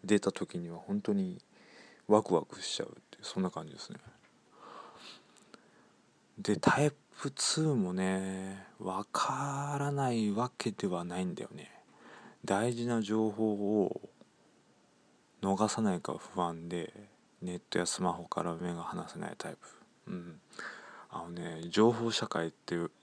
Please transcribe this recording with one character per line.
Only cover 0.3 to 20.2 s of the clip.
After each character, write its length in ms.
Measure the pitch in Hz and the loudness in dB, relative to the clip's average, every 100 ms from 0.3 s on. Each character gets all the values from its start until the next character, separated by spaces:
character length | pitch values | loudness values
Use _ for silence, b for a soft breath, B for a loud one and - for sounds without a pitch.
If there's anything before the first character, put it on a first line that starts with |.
時 280 | - 95 90 | 0 -4 -4
に 100 | 85 | -6
は 100 | 82 | -10
本 220 | - 101 | -2 -2
当 120 | 101 | 2
に 260 | 101 92 90 _ B B B B B - | 2 2 -4 _ B B B B B 6
ワ 160 | 107 | 6
ク 120 | - | 8
ワ 100 | 87 | 2
ク 160 | - - | 2 -10
し 160 | - - | -8 -4
ち 60 | |
ゃ 20 | |
う 40 | - | -6
っ 140 | - _ | -8 _
て 60 | - | -16
い 40 | |
う、 20 | |
そ 160 | - - | -8 -2
ん 20 | |
な 80 | 92 | -2
感 160 | - 80 | -2 -10
じ 60 | |
で 60 | 80 | -14
す 120 | - | -14
ね。 80 | - - - - _ _ B B B B B B B B B B B B B B B B _ _ - | -14 -16 -20 -20 _ _ B B B B B B B B B B B B B B B B _ _ -8
で、 180 | 101 104 | 0 4
タ 280 | - - | 6 6
イ 80 | 147 - _ - | 4 2 _ -8
プ 80 | 139 | -8
ツ 320 | - - - | -2 0 2
ー 120 | 156 | 4
も 200 | 135 92 | 4 2
ね、 720 | 92 95 95 95 95 95 98 98 - | 2 2 2 -2 -6 -8 -10 -14 -10
わ 280 | 95 95 104 | -4 -4 -2
か 680 | - - 135 139 139 143 143 | 0 0 0 -2 -2 -2 0
ら 100 | 143 | 0
な 220 | 139 131 | 2 2
い 180 | 117 107 | 4 2
わ 200 | 101 117 - | 2 -2 -2
け 120 | 117 | -4
で 160 | 98 101 | -2 -2
は 180 | 90 | -2
な 160 | 87 87 | -2 -2
い 40 | |
ん 100 | 92 | -2
だ 100 | 85 | -4
よ 40 | - | -8
ね。 160 | - - - - B B B B B | -12 -16 -20 -20 B B B B B
大 300 | - 98 117 | 0 2 2
事 120 | 117 120 | 0 0
な 140 | 117 | 0
情 300 | 101 110 110 | 2 2 2
報 240 | 104 110 101 101 107 | 2 2 2 4 4
を 180 | 95 - - _ - _ _ _ _ _ _ _ _ _ _ _ | 4 0 -10 _ -20 _ _ _ _ _ _ _ _ _ _ _
逃 320 | 98 98 107 | 0 4 2
さ 80 | - | 4
な 140 | 107 | 2
い 60 | 90 | 0
か 120 | - - | -2 -8
不 240 | - 95 | -6 -2
安 260 | 87 82 85 | -2 -2 -6
で、 240 | 87 82 107 104 _ _ _ | -6 -6 -10 -20 _ _ _
ネ 140 | 90 | -8
ッ 80 | 90 - | -8 -4
ト 80 | - | -2
や 80 | 87 | -2
ス 160 | - | 0
マ 100 | 92 | -2
ホ 120 | 87 | -2
か 180 | 85 - | -4 -4
ら 120 | 85 | -2
目 200 | 82 87 | -2 -4
が 80 | 85 | -6
離 260 | 85 - - | -6 -6 -8
せ 100 | 85 | -8
な 100 | 82 | -8
い 60 | - | -8
タ 100 | - | -10
イ 60 | |
プ。 40 | - - - - _ - | -10 -16 -20 -20 _ -10
う 20 | |
ん。 300 | 92 | -10